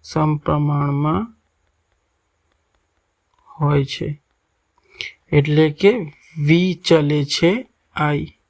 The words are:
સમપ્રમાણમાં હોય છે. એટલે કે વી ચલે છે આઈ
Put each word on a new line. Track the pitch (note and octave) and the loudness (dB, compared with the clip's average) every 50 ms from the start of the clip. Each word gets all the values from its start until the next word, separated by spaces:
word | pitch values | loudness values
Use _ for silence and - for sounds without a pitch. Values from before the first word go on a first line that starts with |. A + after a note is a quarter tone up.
| _ | _
સમપ્રમાણમાં | - - D#3 D3+ D3+ D3+ D3 _ - D3+ D3 D3 D3 D3 C#3+ C#3+ C#3+ C#3+ C#3+ D3 D3+ D#3+ F#3+ A3 A#3 A3+ _ _ _ _ _ _ _ _ _ _ _ _ _ _ _ _ _ _ _ _ _ _ _ _ _ _ _ _ _ _ _ _ _ _ _ _ _ _ _ _ _ _ - - - | -6 -2 0 0 0 0 -2 _ -2 -2 0 0 0 0 0 0 -2 -2 0 0 0 -2 -2 -4 -6 -12 _ _ _ _ _ _ _ _ _ _ _ _ _ _ _ _ _ _ _ _ _ _ _ _ _ _ _ _ _ _ _ _ _ _ _ _ _ _ _ _ _ _ -20 -8 -4
હોય | D3+ D3 D3 C#3+ C3+ | -2 0 0 0 -2
છે. | C3 - - D#3 D3+ D3 D3 _ _ _ _ _ _ _ _ _ _ _ _ _ _ _ - - - - _ _ _ | -4 -8 -10 -8 -10 -10 -12 _ _ _ _ _ _ _ _ _ _ _ _ _ _ _ -16 -16 -16 -16 _ _ _
એટલે | D#3 D3 C#3+ D3+ D3+ D#3 D#3 D#3 | 0 0 2 2 2 2 2 2
કે | D3+ - F#3+ G3+ A#3+ A#3+ E3 D3+ - _ _ - E3 | 0 2 2 2 2 2 -6 -10 -14 _ _ -16 -8
વી | D#3+ D3 D3 E3 E3+ F3+ F#3 E3+ | -4 2 2 4 4 2 0 -2
ચલે | - - - E3+ D#3+ D3 D3 D3+ D3+ C#3+ | -4 2 2 4 4 4 2 0 -2 -2
છે | C#3 - - E3+ E3+ G3+ B3+ C4 _ _ _ _ _ _ | -4 -2 0 0 0 0 0 -6 _ _ _ _ _ _
આઈ | - D3+ D3+ D3 C#3+ D#3 - _ _ _ | -4 -2 -2 -2 -4 -6 -8 _ _ _